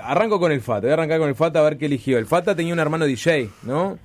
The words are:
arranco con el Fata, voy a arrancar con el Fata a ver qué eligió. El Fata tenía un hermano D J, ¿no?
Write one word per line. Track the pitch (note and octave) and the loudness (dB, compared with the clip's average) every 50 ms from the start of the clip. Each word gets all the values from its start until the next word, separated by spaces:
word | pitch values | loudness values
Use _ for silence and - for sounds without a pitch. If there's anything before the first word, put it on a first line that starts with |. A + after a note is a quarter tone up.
arranco | - A#2+ C#3 F3+ A3 A3 G#3 F3+ | -6 -2 0 0 2 2 0 2
con | F3 E3 | 2 0
el | D3 C3 | 0 0
Fata, | G#2+ - A2+ G2+ | -2 -2 -2 0
voy | G2 C3 | 0 2
a | D3+ | 2
arrancar | E3 D#3+ D3+ D#3+ D#3+ | 2 0 0 0 0
con | D#3+ C#3+ | 0 0
el | C3 | 0
Fata | C#3+ D#3+ E3+ D#3 E3 | 0 0 2 2 4
a | |
ver | D3+ D3+ D3 C3 | 2 2 2 0
qué | D3+ | -4
eligió. | D3 C#3+ A#2+ - C3+ B2+ A#2 | -2 -2 -2 0 0 0 0
El | A2 | 0
Fata | - D#3+ F3+ E3+ G#3 G3 | 2 0 0 2 0 0
tenía | D#3 E3 E3+ E3+ | 0 -2 -2 0
un | E3 | 0
hermano | D#3 D3+ D#3+ D#3+ D#3 | 0 0 0 0 0
D | C#3+ B2+ | 0 0
J, | A2 - E3 D#3+ C#3+ A#2+ G2+ - - | 0 0 2 2 2 0 -4 -8 -12
¿no? | - A2+ C3+ D#3 F3+ G3 - - | -8 -4 -2 -2 -2 -4 -6 -10